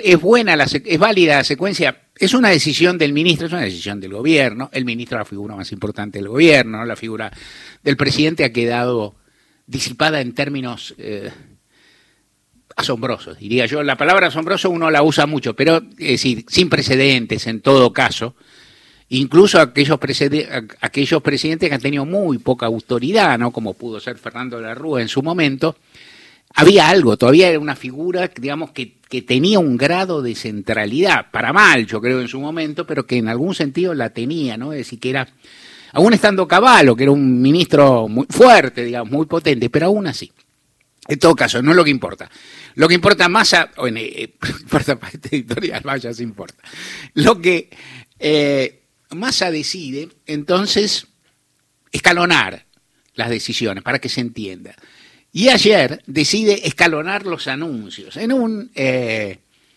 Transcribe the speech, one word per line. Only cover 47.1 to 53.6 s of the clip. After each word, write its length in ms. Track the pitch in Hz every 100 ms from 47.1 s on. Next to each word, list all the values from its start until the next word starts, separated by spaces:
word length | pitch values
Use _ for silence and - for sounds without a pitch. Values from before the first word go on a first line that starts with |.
Lo 260 | - 175 208
que, 300 | 175 170 - - - 131 - -
eh, 640 | 151 151 143 139 131 _ _ _ _
Massa 400 | 160 240 - 185
decide, 600 | 156 143 185 143 139 165 _ -
entonces, 800 | 151 147 180 202 202 208 - - _ _ _ _ _ _ _ _
escalonar 760 | 139 180 175 175 156 95 90 _ _ _ _ _
las 160 | - 117
decisiones, 520 | 113 - 107